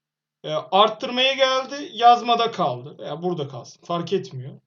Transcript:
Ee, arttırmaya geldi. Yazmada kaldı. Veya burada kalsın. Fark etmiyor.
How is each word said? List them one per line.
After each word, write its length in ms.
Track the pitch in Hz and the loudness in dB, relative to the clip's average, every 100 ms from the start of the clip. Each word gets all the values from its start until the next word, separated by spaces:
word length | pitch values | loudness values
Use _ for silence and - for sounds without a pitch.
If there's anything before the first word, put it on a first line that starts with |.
| _ _ _ _ | _ _ _ _
Ee, 60 | 147 | -6
arttırmaya 840 | 156 - 190 214 - 262 247 262 | -4 2 4 4 2 -6 0 0
geldi. 560 | 269 262 262 262 285 294 | 2 2 2 -4 -8 -10
Yazmada 580 | 214 233 240 240 233 226 | 4 6 6 4 0 0
kaldı. 460 | 202 156 123 135 - | 0 -2 -4 -10 -14
Veya 240 | - 151 | -10 -6
burada 240 | 180 160 131 | -4 -4 -6
kalsın. 380 | 123 120 - - | -10 -16 -20 -6
Fark 280 | 170 170 | -6 -2
etmiyor. 480 | 196 185 131 131 196 | -4 -4 -10 -14 -16